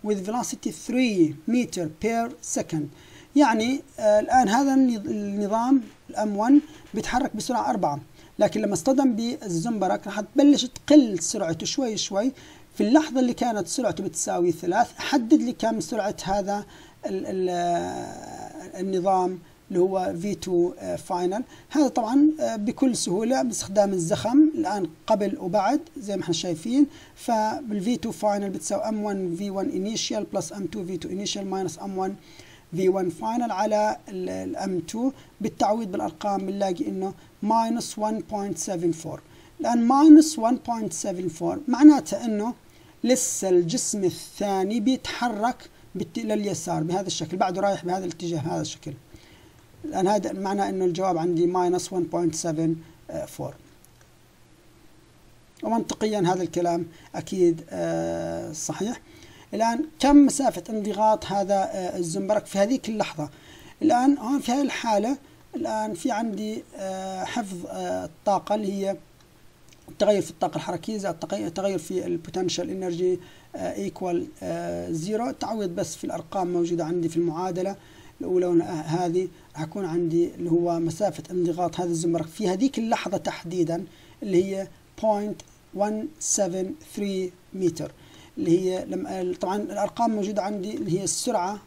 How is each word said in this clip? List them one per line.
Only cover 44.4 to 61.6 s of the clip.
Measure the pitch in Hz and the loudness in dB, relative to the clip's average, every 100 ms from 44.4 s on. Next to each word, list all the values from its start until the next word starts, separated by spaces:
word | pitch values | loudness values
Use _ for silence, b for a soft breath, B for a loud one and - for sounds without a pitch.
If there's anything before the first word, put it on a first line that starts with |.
| 202 190 190 226 | -2 0 0 0
بيتحرك | 208 254 - - 240 208 233 247 - b b | 0 0 -4 -4 -4 0 -2 -4 -16 b b
بالت-، | 185 - 240 | -8 -6 -6
لليسار | 220 214 202 170 185 160 | -2 -2 -2 -4 -4 -4
بهذا | 156 180 190 | -2 -2 -2
الشكل، | - 160 185 | -6 -6 -2
بعده | 196 185 | 0 2
رايح | 202 196 | 0 0
بهذا | 170 185 | -4 -4
الاتجاه، | 180 160 170 165 | -4 -8 -6 -4
هذا | - 165 | -4 -4
الشكل. | 156 - 156 135 - B B B B B B - | -6 -10 -14 -16 -20 B B B B B B -16
الآن | 311 190 185 | -8 0 2
هذا | 208 - | 2 0
معنى | 190 196 202 196 | -6 -4 -2 -2
إنه | 190 | 0
الجواب | 185 170 190 165 | 0 0 0 0
عندي | 175 165 175 | 0 2 2
ماينس | 180 180 175 - | 2 2 0 -2
وان | 185 | -4
بوينت | 165 170 170 | -2 0 0
سفن | 160 175 156 165 160 B B - 156 139 | -2 -4 0 0 -2 B B -12 -10 -10
فور. | - 139 - - - - _ - _ _ _ - - - - - - _ _ - - - - | -10 -12 -12 -20 -20 -20 _ -20 _ _ _ -20 -20 -20 -20 -20 -20 _ _ -20 -20 -20 -10
ومنطقيا | - 226 - - 214 208 | -2 -2 -2 -4 -2 0
هذا | 175 185 | 0 0
الكلام | 170 175 170 170 - B B | -2 -2 0 -2 -4 B B
أكيد، | - 160 190 175 165 - | -12 -8 2 2 2 -6
آه، | 185 165 165 165 170 165 82 80 | -6 -4 -2 -4 -4 -6 -6 -8
صحيح. | - - - 202 - B B B B B | -8 -8 -6 -6 -6 B B B B B
الآن | 202 226 233 311 - | -2 0 0 -6 0
كم | 262 285 | 8 10
مسافة | 269 - 269 180 - | 10 6 0 0 -6
انضغاط | 220 202 202 220 214 | -4 -4 2 4 4
هذا، | - 202 190 | 0 -2 2
آه، | 196 | 2